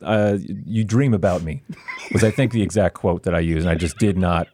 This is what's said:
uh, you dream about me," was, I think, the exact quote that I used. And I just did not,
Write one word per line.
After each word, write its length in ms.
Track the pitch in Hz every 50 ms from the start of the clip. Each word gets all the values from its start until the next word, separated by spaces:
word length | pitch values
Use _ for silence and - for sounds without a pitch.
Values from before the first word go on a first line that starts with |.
uh, 360 | - 82 110 107 104 104 101 101
you 420 | - - 95 101 - - 107 113 110
dream 300 | 98 107 123 143 135 113
about 280 | 98 85 98 90 87 82
me," 200 | 78 78 139 - - - - - - - - - -
was, 120 | - - 104
I 80 | 110
think, 200 | 104 - 135 117
the 100 | 117 113
exact 340 | 101 95 87 107 95 87 -
quote 280 | - - 104 87 85 -
that 100 | 95 85
I 60 | 85
used. 220 | 82 82 82 78 82
And 40 | 90
I 60 | 82
just 220 | 80 87 82 - -
did 200 | 107 104 95 90
not, 300 | 92 87 87 85 85 -